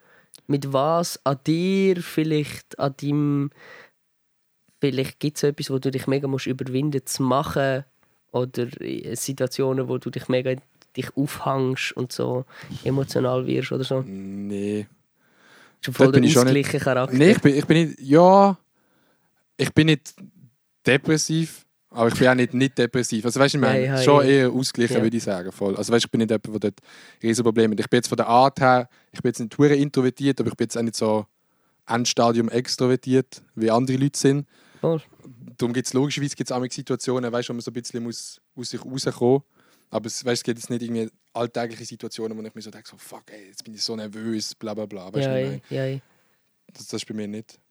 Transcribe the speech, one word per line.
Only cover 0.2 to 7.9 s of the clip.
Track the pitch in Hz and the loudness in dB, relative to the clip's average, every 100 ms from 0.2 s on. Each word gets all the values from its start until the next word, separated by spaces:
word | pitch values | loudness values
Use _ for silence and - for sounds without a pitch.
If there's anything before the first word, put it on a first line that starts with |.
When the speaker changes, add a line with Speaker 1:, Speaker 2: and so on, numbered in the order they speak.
| _ - - | _ -16 -4
Speaker 1:
Mit | 143 139 | -4 0
was | 135 147 170 175 - - | 0 2 0 -2 -6 -10
an | 143 | -6
dir | - 160 185 196 190 180 | -2 0 0 2 2 0
vielleicht, | 170 - 156 151 139 120 - - | -2 -4 0 -2 -4 -10 -16 -6
an | 143 135 | -6 -4
deinem, | 143 147 147 143 143 - - - - _ _ _ _ _ _ _ _ _ | -2 0 0 0 -2 -8 -20 -20 -20 _ _ _ _ _ _ _ _ _
vielleicht | 143 127 135 - | -2 -2 -4 -4
gibt's | 151 - | -6 -2
etwas, | 147 143 147 | -2 -2 -4
wo | 131 | -4
du | 135 | -4
dich | 127 - | -4 -2
mega | 135 143 | -2 -2
musst | 135 - | -4 -4
überwinden | 131 131 127 151 139 | -6 -4 -2 -2 -4
zu | - - | -6 -2
machen | 131 131 156 147 139 131 - | 0 0 0 -2 -2 -2 -6